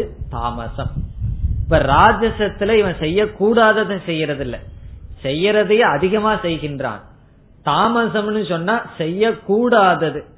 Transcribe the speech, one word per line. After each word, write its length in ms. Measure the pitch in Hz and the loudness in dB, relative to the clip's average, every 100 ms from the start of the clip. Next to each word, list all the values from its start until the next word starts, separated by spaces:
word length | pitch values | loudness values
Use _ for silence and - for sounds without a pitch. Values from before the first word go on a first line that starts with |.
| 214 - - | -4 -6 -10
தாமசம். 640 | 120 120 117 113 - 123 - - - - - - - | -6 -6 -6 -8 -6 -6 -6 -8 -6 -6 -2 -2 -2
இப்ப 220 | - 160 131 | 2 2 4
ராஜசத்துல 880 | 147 208 208 226 220 202 - 202 220 | 6 6 4 0 0 -4 -2 0 2
இவன் 200 | 196 - | 2 0
செய்யக்கூடாததை 1000 | 156 185 214 208 208 233 214 208 190 190 | -2 0 -2 0 2 6 4 4 0 -4
செய்யறது 420 | - 160 151 139 | -4 -4 -2 -4
இல்ல, 140 | 127 110 - - - - - - | -6 -8 -12 -18 -18 -18 -18 -8
செய்யறதையே 640 | 135 147 202 214 202 214 214 | -4 0 2 2 4 4 4
அதிகமா 440 | 143 185 214 214 208 | 2 0 2 0 0
செய்கின்றான். 640 | 175 156 147 139 127 104 - - _ _ _ _ 147 | -2 -4 -6 -6 -8 -8 -16 -20 _ _ _ _ -2
தாமசம்னு 800 | 151 220 233 226 208 208 214 175 | 2 2 2 0 -2 -2 -4 -4
சொன்னா 300 | 170 180 233 - | -4 -2 -4 -4
செய்யக்கூடாதது. 1300 | - 160 185 226 - - 208 247 233 190 160 156 143 - | -6 -4 0 0 0 0 2 4 4 4 2 -2 -4 -12